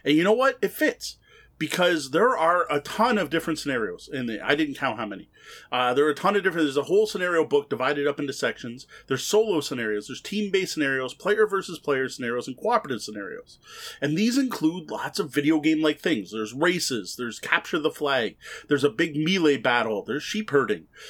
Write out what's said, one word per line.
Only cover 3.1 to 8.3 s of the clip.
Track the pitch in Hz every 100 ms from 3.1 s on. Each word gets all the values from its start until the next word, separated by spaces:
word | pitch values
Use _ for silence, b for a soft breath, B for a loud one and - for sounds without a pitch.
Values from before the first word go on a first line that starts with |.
| 214
of | 143
different | 160 165 156
scenarios | 143 127 101 87 -
in | 135 120
the, | 107
I | 98 147
didn't | 151 131
count | 135 113
how | 107
many. | 98 - B B B B
Uh, | 123 123
there | 127 151
are |
a |
ton | 143 190
of | 202
different, | 185 165
there's | 147 135
a |
whole | 139 196 214
scenario | 185 180 165
book | 139 143 -
divided | 139 131 143 143
up | 143
into | 143